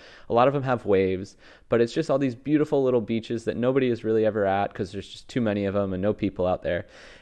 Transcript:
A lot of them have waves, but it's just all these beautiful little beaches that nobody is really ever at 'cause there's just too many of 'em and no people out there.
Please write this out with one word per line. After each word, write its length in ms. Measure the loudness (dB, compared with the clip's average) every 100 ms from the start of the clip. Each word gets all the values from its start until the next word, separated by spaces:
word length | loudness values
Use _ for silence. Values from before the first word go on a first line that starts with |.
| -20 -20 -2
A 40 | 2
lot 120 | 2
of 60 |
them 80 | 2
have 240 | -2 -4 2
waves, 500 | 2 2 0 -6 -16 -20 -18 -2
but 120 | 2
it's 120 | 2
just 180 | 0 0
all 80 | 0
these 160 | 0 -4
beautiful 480 | 0 0 2 2
little 180 | 2 2
beaches 440 | 0 -4 -4 -6 -4
that 120 | -2
nobody 320 | 0 2 2
is 140 | 0
really 200 | 0 2
ever 220 | 2 2 0
at 260 | 2 -2
'cause 200 | -4 -8
there's 180 | -8 -14
just 180 | -16 -8
too 120 | -2
many 240 | 0 0 0
of 100 | 0
'em 180 | -2
and 80 | -2
no 100 | -2
people 320 | 0 -2 0 -2
out 160 | 0
there. 240 | -2 -4 -6 -16 -20 -20